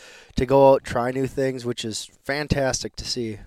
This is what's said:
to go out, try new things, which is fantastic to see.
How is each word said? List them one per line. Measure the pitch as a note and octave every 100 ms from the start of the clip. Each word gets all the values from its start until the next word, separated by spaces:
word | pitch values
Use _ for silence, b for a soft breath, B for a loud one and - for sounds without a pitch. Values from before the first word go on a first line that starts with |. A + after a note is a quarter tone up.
| B B B -
to | B2+
go | C3+ C3+
out, | C3+ -
try | B2+ B2
new | B2+ C3
things, | - C3 C3 A#2+
which | A#2+
is | A2+ G#2 - _
fantastic | - C#3 D3 C#3+ C3 A#2+ - -
to | -
see. | - A2+ G#2